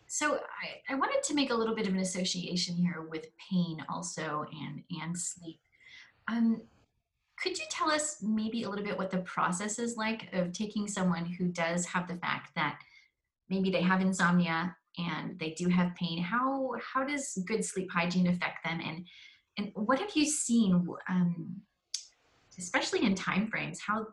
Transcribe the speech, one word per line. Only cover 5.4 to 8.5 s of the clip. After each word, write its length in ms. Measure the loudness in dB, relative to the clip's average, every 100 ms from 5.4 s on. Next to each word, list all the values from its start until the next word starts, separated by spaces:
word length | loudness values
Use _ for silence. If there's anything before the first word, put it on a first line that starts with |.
| -12 -16 _ _ -20 -20 -20 _ 0
Um, 340 | 4 4 2 -4 _ _ _ _ _ _ -6
could 200 | -4 -4
you 80 | -6
tell 220 | -2 2
us 320 | 2 0 -4
maybe 400 | 0 0 0